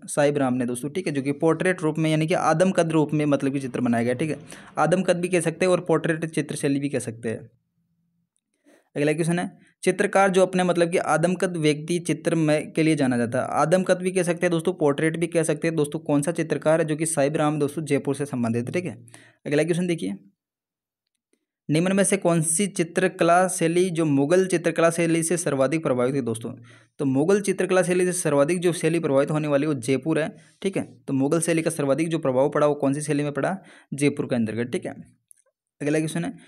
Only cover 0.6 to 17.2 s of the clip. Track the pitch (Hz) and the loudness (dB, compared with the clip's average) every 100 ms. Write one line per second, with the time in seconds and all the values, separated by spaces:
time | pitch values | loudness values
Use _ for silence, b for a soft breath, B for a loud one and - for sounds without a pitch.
0.6 | 123 123 147 143 139 139 135 139 160 160 | -2 -4 -6 -6 -4 -4 -4 0 0 2
1.6 | 180 180 156 156 160 156 156 175 139 160 | 0 0 -2 -2 0 0 0 0 2 2
2.6 | 190 185 165 160 151 151 151 139 139 139 | 2 2 2 2 2 0 0 0 0 -4
3.6 | 131 127 123 117 117 123 160 - B B | -6 -2 0 0 0 -2 -4 -6 B B
4.6 | B - 156 185 185 175 175 180 160 160 | B -2 2 2 2 0 0 0 0 0
5.6 | 185 175 175 160 165 160 160 160 147 - | 2 2 2 0 0 -2 -4 -4 -6 -4
6.6 | 147 139 139 135 120 113 113 110 117 _ | -2 -2 -2 -4 -6 -8 -8 -8 -12 _
7.6 | _ _ _ _ _ _ _ _ _ b | _ _ _ _ _ _ _ _ _ b
8.6 | b b b - 151 156 165 175 190 b | b b b -2 0 0 0 -2 -4 b
9.6 | b b 185 190 202 196 196 185 185 185 | b b -2 0 2 4 4 4 4 2
10.6 | 180 170 170 175 - 156 170 185 190 175 | 2 2 2 0 0 2 2 0 -2 0
11.6 | 151 147 160 175 165 151 170 165 151 151 | 0 0 -2 -4 -2 -2 0 0 2 0
12.6 | - - 160 156 131 120 117 127 - - | 0 0 2 2 0 0 -2 -2 -2 0
13.6 | 151 185 185 180 185 185 170 170 180 165 | 2 2 2 0 0 0 0 0 0 0
14.6 | 165 180 147 139 160 165 165 165 156 156 | -2 0 0 2 -2 -2 -2 0 0 -2
15.6 | 165 160 147 160 - 143 143 165 160 143 | -2 0 -2 -4 -2 0 0 -4 -4 0
16.6 | 156 160 156 151 160 - | 2 2 0 -2 -2 0